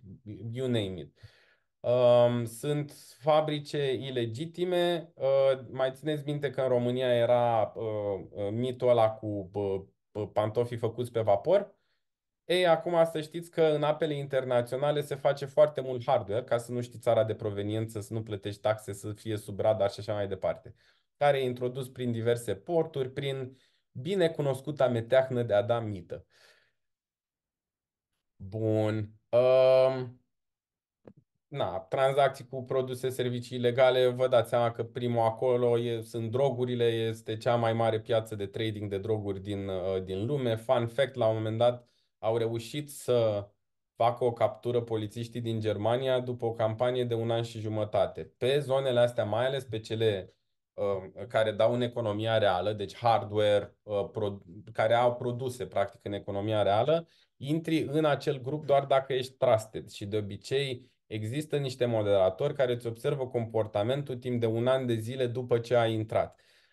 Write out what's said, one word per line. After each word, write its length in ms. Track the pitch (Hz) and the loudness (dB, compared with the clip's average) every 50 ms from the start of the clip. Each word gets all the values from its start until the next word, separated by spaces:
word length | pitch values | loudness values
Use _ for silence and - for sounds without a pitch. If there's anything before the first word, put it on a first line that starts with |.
| - 92 98 - - 107 107 110 107 117 | -16 -20 -20 -18 -16 -16 -14 -12 -10 -10
you 160 | 113 123 131 127 | -8 -4 -2 0
name 320 | 123 113 104 95 92 87 | 0 0 0 -2 -6 -8
it. 200 | 73 - - _ - - _ _ _ _ _ _ _ _ _ _ | -12 -14 -18 _ -20 -20 _ _ _ _ _ _ _ _ _ _
Um, 640 | - 117 123 127 123 120 120 120 120 120 120 120 117 | -2 0 2 4 6 8 8 8 6 6 4 0 -2
sunt 460 | 110 - - - 147 147 147 147 143 - - - - - - | -4 -6 -8 -6 -4 -2 -2 -4 -6 -10 -18 -20 -20 -20 -4
fabrice 720 | - 156 151 156 156 151 151 147 143 - - 151 143 135 127 | 2 4 4 4 4 2 -2 -4 -6 -6 -4 -2 -2 0 -2
ilegitime. 1200 | 104 131 135 127 123 117 117 110 120 165 165 165 175 175 185 180 175 175 175 175 165 - - _ | -2 -4 -4 -2 -2 -2 -2 -4 -6 -8 -8 -6 -4 -2 0 0 2 2 2 0 -2 -4 -10 _
Uh, 440 | - 135 135 135 135 135 135 135 131 123 117 | -2 0 2 4 4 4 4 4 2 -2 -8
mai 200 | - 131 131 131 127 | -4 -2 -2 -2 -2
țineți 300 | - - 156 151 147 139 | -4 -4 -4 -4 -4 -4
minte 240 | 147 147 143 147 135 | -4 -4 -4 -4 -4
că 120 | 127 - | -2 -2
în 60 | 131 131 | 0 2
România 460 | 127 123 120 123 123 127 131 123 123 | 2 2 2 0 0 0 2 2 4
era, 600 | 120 117 117 123 120 120 117 117 110 104 - - | 4 4 4 4 4 4 4 4 2 2 0 -2
uh, 500 | - 113 110 107 107 104 101 101 95 - - | -4 -6 -4 -4 -2 -2 -2 -4 -4 -6 -10
uh, 200 | - 98 104 101 | -8 -6 -6 -4
mitul 380 | 107 117 123 127 123 127 127 123 | -2 -2 -4 -4 -4 0 2 4
ăla 200 | 120 113 110 110 | 6 6 4 4
cu, 400 | 110 - - 107 104 101 95 87 95 | 2 -2 -6 -6 -6 -6 -8 -8 -6
uh, 280 | 104 101 98 98 98 95 - _ _ _ _ | -4 -2 -2 -2 -4 -6 -10 _ _ _ _
uh, 180 | - 104 107 - - | -8 -8 -8 -4 -2
pantofii 440 | - 107 110 110 120 120 117 123 113 | -2 0 0 0 0 -2 -2 -2 -4
făcuți 340 | 120 113 113 120 123 120 | -4 -4 -4 -4 -6 -4
pe 100 | - 117 | -2 0
vapor? 560 | 110 107 120 - - 151 185 202 196 - - _ _ _ _ _ _ _ _ _ _ _ _ _ _ - | 2 2 2 2 4 2 2 2 2 -2 -8 _ _ _ _ _ _ _ _ _ _ _ _ _ _ -2
Ei, 180 | 170 180 185 170 | 0 2 4 4
acum 380 | 165 160 - 175 175 170 165 165 | 4 2 2 2 2 4 4 4
să 100 | - 156 | 2 -2
știți 300 | 151 - - 170 170 - | -6 -8 -10 -12 -12 -6
că 100 | - - | 0 2
în 220 | 160 156 151 147 147 | 4 4 4 4 2
apele 300 | 147 151 - 170 151 147 | 0 0 0 -2 -2 -2
internaționale 840 | 143 139 139 - 131 131 127 123 120 120 120 135 131 143 147 147 147 | -4 -4 -2 -2 -2 0 2 2 0 0 0 -2 -2 0 0 0 0
se 140 | 143 - 143 | -2 -4 -4
face 300 | 131 - 147 139 143 143 | -2 0 0 0 0 -4
foarte 360 | 135 - - 151 151 147 - | 0 4 6 6 6 4 0
mult 220 | 131 131 131 123 117 | -6 -4 -6 -4 0
hardware, 380 | - 135 120 104 95 101 117 127 | 2 2 2 0 0 -2 -4 -2
ca 140 | - 120 120 | 0 0 -2
să 140 | 120 - | -2 -2
nu 100 | 123 120 | -6 -6
știi 180 | 123 123 - 110 | -6 -8 -10 -4
țara 240 | - 120 113 110 110 | 0 2 4 4 2
de 120 | 110 104 | 2 0
proveniență, 640 | - - 107 101 101 101 104 107 110 113 110 113 107 | -4 -6 -6 -4 -4 -4 -4 -2 -4 -4 -4 -6 -8
să 140 | 101 - 110 | -10 -8 -8
nu 100 | 113 110 | -8 -8
plătești 380 | 113 107 98 - 107 101 - | -8 -8 -8 -8 -8 -8 -2
taxe, 320 | - 107 110 107 - - 101 | 0 0 0 0 -2 -10 -12
să 180 | - - 107 | -10 -10 -10
fie 260 | 104 - - 110 107 104 | -10 -10 -6 -6 -6 -6
sub 220 | - - 104 95 | -6 -8 -6 0
radar 320 | 101 110 110 101 98 98 | 2 2 4 4 2 0
și 80 | - - | 0 -2
așa 140 | 101 104 107 | -6 -6 -4
mai 140 | 104 101 95 | -4 -4 -4
departe, 480 | 95 92 - 85 80 - - 117 - _ _ _ _ _ _ _ _ - | -6 -4 -2 -4 -4 -4 -8 -18 -20 _ _ _ _ _ _ _ _ 0
care 200 | 143 143 139 135 | 2 2 4 2
e 40 | 131 | 0
introdus 460 | 123 123 123 127 127 127 139 131 123 | -2 -2 -4 -4 -6 -4 -6 -8 -10
prin 220 | - - 127 123 | -8 -6 -4 -4
diverse 440 | 117 113 110 117 120 117 - - 98 | -2 0 0 0 0 0 0 -4 -6
porturi, 560 | - - - 175 165 160 160 - 139 131 127 | -6 -4 -2 0 0 0 0 -2 -4 -4 -4
prin 460 | - - 139 139 135 135 131 127 135 - _ _ _ _ _ _ | -4 -6 -6 -4 -4 -6 -6 -10 -12 -16 _ _ _ _ _ _
binecunoscuta 960 | - 123 123 160 202 196 170 156 - - 147 139 135 - - - 147 - 175 - | -14 -10 -6 -4 0 2 2 2 0 0 -2 -2 -2 -2 -6 -6 -2 2 2 2
meteahnă 560 | 120 117 113 113 131 131 131 131 131 120 120 | 2 0 0 2 2 2 4 2 0 -2 0
de 100 | 113 101 | 2 2
a 80 | 104 | 2
da 180 | 104 110 117 117 | 2 2 0 -2
mită. 460 | 113 107 104 92 85 - 78 76 - _ _ _ _ _ _ _ _ _ _ _ _ _ _ _ _ _ _ _ _ _ _ _ _ _ _ _ _ _ _ _ _ _ _ _ _ _ _ _ _ _ _ | -2 -4 -6 -8 -10 -12 -14 -14 -14 _ _ _ _ _ _ _ _ _ _ _ _ _ _ _ _ _ _ _ _ _ _ _ _ _ _ _ _ _ _ _ _ _ _ _ _ _ _ _ _ _ _
Bun. 800 | - 98 95 98 110 110 110 107 107 107 107 110 110 107 107 - _ _ _ | -18 -14 -10 -6 -2 0 2 2 2 2 2 0 -2 -4 -6 -10 _ _ _
Um, 920 | - 120 127 127 131 131 131 131 131 131 131 131 131 131 127 123 123 - _ _ _ _ _ _ _ _ _ _ _ _ _ _ _ _ _ - - _ _ _ _ _ _ _ | 4 4 6 6 6 6 8 8 8 6 6 4 2 0 -4 -8 -10 -16 _ _ _ _ _ _ _ _ _ _ _ _ _ _ _ _ _ -20 -20 _ _ _ _ _ _ _
na, 320 | - 143 - - 175 - | -6 -4 -2 -2 -4 -6
tranzacții 680 | - - - 139 135 135 135 139 139 139 135 - - - | -6 -4 0 2 2 2 4 4 2 2 2 -2 -10 -12
cu 160 | 131 131 123 | -10 -10 -6
produse, 460 | - 139 131 127 127 127 120 - 131 | -2 -2 -2 -2 -2 -4 -6 -4 -4
servicii 480 | 120 120 123 123 123 123 120 - 127 127 | -2 -2 -2 -4 -4 -6 -6 -8 -4 -2
ilegale, 500 | 120 120 120 127 131 127 127 127 127 123 | 0 2 4 6 6 6 6 6 4 4
vă 200 | 123 123 127 127 | 4 2 2 4
dați 220 | 127 120 110 - | 4 4 4 4
seama 220 | - 120 117 117 | 2 2 2 2
că 120 | 117 - 117 | 0 -2 -6
primul 380 | 113 - 131 123 120 120 117 113 | -8 -6 -4 -2 0 2 2 2
acolo 540 | 113 - - 131 127 123 123 123 120 120 117 | 2 2 0 2 2 2 4 4 2 2 2
e, 220 | 120 120 117 113 | 0 0 -4 -4
sunt 300 | 110 - - 117 113 113 | -6 -8 -6 -6 -4 -2
drogurile, 540 | 110 123 139 139 123 120 127 120 123 120 120 | 0 0 2 0 0 0 -2 -2 0 0 2
este 520 | 117 113 113 113 113 110 113 - - 110 110 | 2 2 0 0 -2 -4 -6 -8 -8 -8 -4
cea 180 | - 127 120 | 0 0 2
mai 180 | 120 117 113 113 | 2 2 2 2
mare 260 | 113 113 113 110 110 | 2 2 2 2 0
piață 360 | 107 - 117 113 110 - 110 | 0 0 0 0 0 -2 -6
de 100 | 104 101 | -8 -8
trading 440 | 98 - 117 113 110 104 104 104 101 | -6 -6 -4 -4 -4 -4 -6 -6 -4
de 80 | 101 98 | -4 -4
droguri 420 | 98 110 110 107 101 101 98 95 | -2 -2 -2 -2 -2 -4 -6 -6
din, 280 | 92 101 101 98 98 98 | -6 -6 -6 -6 -6 -6
uh, 360 | 95 92 90 95 95 95 92 | -6 -4 -2 -2 -2 -2 -2
din 220 | 92 95 95 104 | -4 -4 -4 -2
lume. 300 | 123 147 139 127 120 113 | -2 -2 -2 0 -2 -2
Fun 320 | 110 - - 131 123 117 113 | -2 -2 0 0 0 0 0
fact, 280 | - - 139 127 - | 0 -2 -2 -2 0
la 120 | 123 117 110 | 0 0 0
un 80 | 110 | 2
moment 220 | 110 110 110 110 113 | 0 -2 -2 0 2
dat 300 | 117 123 123 123 - _ _ _ _ _ _ _ | 2 2 2 0 -4 _ _ _ _ _ _ _
au 180 | - 110 113 117 | -4 -2 -2 0
reușit 540 | 113 113 117 117 113 - - 151 147 143 | 0 -2 -2 -4 -6 -8 -10 -10 -10 -10
să 560 | - - - - 123 120 113 110 104 101 101 - _ _ _ _ _ _ _ _ _ | -14 -8 -2 0 2 2 2 2 0 -2 -4 -8 _ _ _ _ _ _ _ _ _
facă 280 | - 117 117 - - 135 | 0 0 0 2 2 0
o 100 | 120 113 | -2 0
captură 480 | - 113 107 - - - 120 123 120 | 2 0 0 0 -4 -4 -2 -2 -2
polițiștii 600 | 113 117 113 110 107 104 - 120 117 117 - 123 | -2 -2 -4 -4 -6 -6 -8 -10 -10 -8 -8 -8
din 180 | 120 113 113 113 | -6 -4 -4 -2
Germania 600 | 107 107 101 101 104 110 120 127 135 131 127 127 | -2 -2 -2 -2 0 0 0 0 0 0 0 0
după 260 | 123 123 123 123 120 | 0 -4 -6 -4 -4
o 80 | 113 113 | -4 -2
campanie 500 | - 113 110 113 113 123 123 127 127 123 | -2 -2 -2 0 0 -2 0 0 0 -2
de 100 | 120 117 | -2 -2
un 180 | 113 113 117 | -2 -2 -2
an 120 | 117 117 117 | -2 -2 -4
și 160 | 117 - 113 | -6 -8 -8
jumătate. 720 | 107 110 107 107 107 104 - 101 92 87 - - - - _ _ | -8 -6 -4 -4 -2 -2 0 0 0 0 -2 -6 -14 -14 _ _
Pe 220 | 123 123 139 147 | -2 0 0 0
zonele 400 | 139 123 131 135 139 135 123 120 | 0 0 0 0 0 2 2 4
astea, 240 | 120 120 120 - 110 | 4 2 2 0 -2
mai 200 | 107 104 113 123 | 0 0 0 0
ales 180 | 131 135 139 - | 0 -2 -4 -6
pe 160 | - 110 110 | -6 -8 -8
cele, 540 | 110 - 113 110 113 110 101 95 90 - _ _ _ _ _ _ _ _ _ | -6 -6 -4 0 2 2 2 0 -2 -10 _ _ _ _ _ _ _ _ _
uh, 520 | - 101 101 101 95 92 92 - - 101 - | -4 -2 -2 -2 -2 -4 -10 -14 -14 -10 -2
care 240 | - 113 110 110 | 0 0 2 2
dau 220 | 104 98 110 117 120 | 2 4 4 4 4
în 80 | 120 | 2
economia 560 | 123 117 120 120 117 107 101 107 110 113 113 110 | -2 -2 -2 -4 -2 -2 -2 -2 0 0 2 2
reală, 360 | 104 98 92 90 90 104 110 | 4 4 2 2 0 -2 -2
deci 220 | 101 101 - - | -4 -6 -8 -6
hardware, 800 | - - 120 117 104 104 101 101 107 104 104 104 104 101 - - _ _ | -2 2 2 2 2 2 0 0 2 4 4 4 2 2 -2 -8 _ _
uh, 260 | 107 104 101 95 92 | -6 -4 -4 -4 -4
pro-, 300 | - 113 107 101 101 98 - 85 85 107 - - - | -4 -4 -4 -4 -4 -6 -12 -16 -20 -18 -18 -8 -4
care 200 | - 113 110 117 | -2 2 2 4
au 220 | 117 123 - - | 4 4 2 2
produse, 500 | - - 123 120 120 131 127 120 - - | 0 -2 -6 -4 -4 -6 -8 -6 -8 -10
practic, 340 | 90 - 98 101 98 - - - | -4 -2 -2 -2 -2 -4 -10 -10
în 100 | 101 101 | -8 -8
economia 480 | 98 - - 98 98 101 107 110 107 | -8 -6 -6 -6 -4 -2 0 0 2
reală, 460 | 101 95 98 107 120 143 160 170 170 - _ _ _ _ _ - | 2 4 4 2 4 2 2 0 -2 -4 _ _ _ _ _ -12
intri 440 | - 135 151 170 165 175 165 156 | -6 -4 -2 -2 -2 0 0 0
în 240 | 117 110 139 156 156 | 0 0 0 0 2
acel 360 | 151 143 - - 156 143 135 | 2 2 0 0 -2 -4 -4
grup 240 | 123 131 - 151 - | -4 -6 -6 -6 0
doar 200 | - 139 139 139 | 2 2 2 4
dacă 280 | 135 139 131 131 - 135 | 4 2 2 2 0 -2
ești 200 | 131 127 - - | -4 -4 -6 -4
trusted 560 | _ - 123 120 110 - - - - - - | _ 2 4 4 4 2 -2 -10 -12 -12 -12
și, 160 | - - 107 | -12 -12 -8
de 120 | 101 104 107 | -4 -4 -4
obicei, 760 | 104 98 101 104 - - 135 135 139 135 127 123 - - _ _ _ - | -4 -4 -8 -12 -8 -4 -2 -2 -2 -2 -6 -8 -12 -16 _ _ _ -12
există 500 | 107 107 107 107 123 147 151 - - 147 | -8 -8 -6 -6 -6 -6 -4 -4 -2 -2
niște 280 | 143 131 120 - 123 | -2 -4 -4 -2 -2
moderatori 680 | 120 117 110 107 101 101 98 107 - - - 143 143 143 | 0 0 2 2 4 4 4 4 4 2 0 -2 -2 0
care 200 | - 135 123 123 | 0 0 0 0
îți 140 | 120 - 117 | -2 -4 -6
observă 400 | 117 - - 143 143 135 131 120 | -8 -6 -4 -4 -4 -2 -4 -4
comportamentul 880 | - 120 113 110 113 113 107 107 - 104 104 117 131 143 143 143 131 | -4 -4 -4 -2 -2 -2 -2 0 -2 -2 0 0 -2 -2 -4 -6 -8
timp 240 | 120 120 127 123 117 | -8 -4 -4 -2 0
de 60 | 113 | 0
un 220 | 113 113 117 120 127 | 0 0 0 2 2
an 180 | 131 131 131 | 2 2 0
de 100 | 120 117 | 0 -2
zile 320 | 110 110 113 127 131 127 120 | -2 -4 -4 -4 -2 -2 -2
după 320 | 113 127 127 120 123 117 | -2 -4 -2 0 0 0
ce 160 | 117 - 127 | 0 2 2
ai 180 | 120 113 113 113 | 2 2 2 0
intrat. 460 | 110 110 110 - 101 87 - - _ _ _ _ _ _ _ | -2 -2 -2 0 -2 -2 -2 -6 _ _ _ _ _ _ _